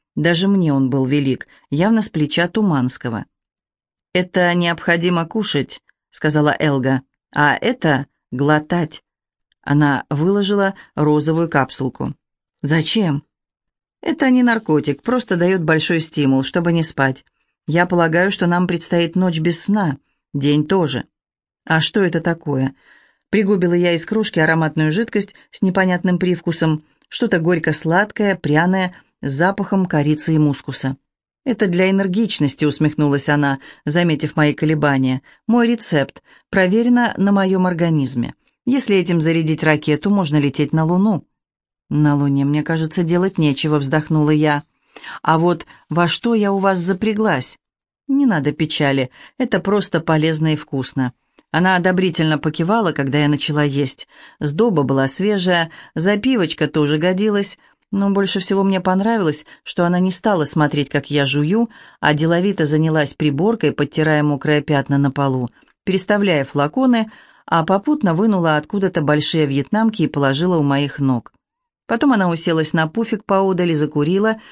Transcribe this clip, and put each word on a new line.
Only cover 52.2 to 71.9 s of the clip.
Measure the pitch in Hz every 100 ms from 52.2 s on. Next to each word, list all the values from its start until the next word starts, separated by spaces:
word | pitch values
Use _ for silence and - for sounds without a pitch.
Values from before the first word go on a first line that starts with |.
| 156 151
покивала, | 156 151 170 226 185
когда | 147 139 147
я | 147
начала | 147 - 147
есть. | 147 139 131 - - - - -
Сдоба | 147 156 233 160
была | 139 135 135
свежая, | - 202 202 180 175 165 - -
запивочка | 160 180 208 262 247 160 - 151
тоже | 156 147 151
годилась, | 180 185 214 202 196 - _ _ -
но | 202 202
больше | 196 196 196
всего | 185 196
мне | 196 190
понравилось, | 185 185 214 226 165 143 - -
что | - - 175
она | 180
не | 185
стала | 180 220 180
смотреть, | 143 160 147 147 139
как | 143 -
я | 143
жую, | 135 143 151 220 233 - - -
а | 151
деловито | 151 160 170 196 190 147
занялась | 156 160 156 143
приборкой, | - 151 139 208 233 151
подтирая | - 147 160 156 151
мокрые | 147 143 151 147
пятна | 139 143 131 139
на | 143
полу, | 139 139 131 123 _ _ _
переставляя | - 185 185 208 202 151
флаконы, | 135 143 147 254 262 233 220 - - _ -
а | 165
попутно | 165 196 294 302 190
вынула | 165 220 190 165 151
откуда-то | 151 202 185 170
большие | 143 151 - 160 143
вьетнамки | 135 135 214 226 220
и | 151
положила | 147 139 135 180 170
у |
моих | 143 139 143 143
ног. | 135 120 - _ _ _ _ _
Потом | -